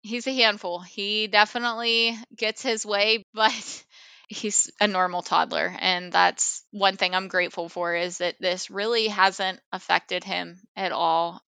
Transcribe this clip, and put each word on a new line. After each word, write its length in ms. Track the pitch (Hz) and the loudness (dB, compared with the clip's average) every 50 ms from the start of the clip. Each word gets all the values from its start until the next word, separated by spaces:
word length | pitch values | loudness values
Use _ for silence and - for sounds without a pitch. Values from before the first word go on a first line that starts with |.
| - | -4
he's 220 | 202 233 247 233 | -8 -8 -6 -4
a 80 | 269 262 | -2 0
handful. 460 | 254 233 220 202 208 - 180 175 175 | 2 4 2 2 0 -4 -8 -8 -8
He 480 | 180 175 - - 202 202 214 214 214 202 | -10 -12 -10 -8 -6 -4 -2 -2 -2 2
definitely 880 | 196 208 214 208 - 240 240 240 226 226 233 233 233 226 226 226 233 220 226 - - | 4 6 6 4 2 -2 -4 -4 -4 -2 0 0 2 2 2 0 -2 -4 -10 -14 -8
gets 300 | - 226 214 220 - - | -4 -4 -4 -4 -2 -2
his 220 | 262 226 214 - | -2 -2 -2 -2
way, 400 | 214 208 202 202 220 220 226 190 _ - | 0 0 2 4 4 2 0 -2 _ 0
but 500 | 220 214 214 233 226 - - - - - _ - - - - - - - - | 2 2 2 2 0 -8 -12 -14 -14 -16 _ -20 -20 -20 -20 -20 -20 -20 -16
he's 420 | 208 - - 214 202 - - - - - | -10 -8 -4 0 0 0 0 0 0 0
a 80 | 208 208 | 0 2
normal 340 | 190 185 185 180 180 175 | 2 2 0 0 -2 -4
toddler. 540 | 175 - 175 165 165 - - 156 156 180 180 - | -2 0 2 2 2 2 0 -2 -2 -2 -2 -2
And 360 | - 185 180 180 180 180 170 | 0 0 0 -2 -2 0 4
that's 500 | 180 180 180 - - - - - - - _ | 4 4 4 4 0 -2 -4 -4 -6 -10 _
one 240 | - 202 196 196 185 | -2 2 2 2 2
thing 180 | - 185 180 180 | 2 0 0 0
I'm 140 | 185 190 185 | 0 -2 0
grateful 400 | - 185 180 - - - 170 170 | 0 0 0 0 -2 -6 -8 -8
for, 260 | - 180 175 170 170 | -6 -4 -4 -2 -2
is 260 | 170 175 180 175 - | -2 -2 -4 -4 -4
that 160 | 175 175 - - | -4 -4 -4 -2
this 320 | 185 185 180 185 - - | -2 -2 -2 -2 -6 -8
really 380 | 180 196 202 226 240 226 220 214 | -6 -4 -2 0 0 0 0 0
hasn't 500 | 208 196 190 190 185 - 190 185 180 - _ _ - | 2 4 4 4 4 2 -2 -4 -4 -6 _ _ -10
affected 500 | 185 - - 180 175 - - 180 180 185 | -8 -2 0 0 0 0 -2 -6 -6 -6
him 380 | 190 180 180 175 170 170 185 - _ _ 190 | -4 -6 -6 -6 -8 -12 -18 -20 _ _ -6
at 160 | 196 175 - | -4 -2 -2
all. 480 | - 170 165 165 165 170 170 180 - - _ _ | 0 2 2 2 2 0 -2 -6 -10 -18 _ _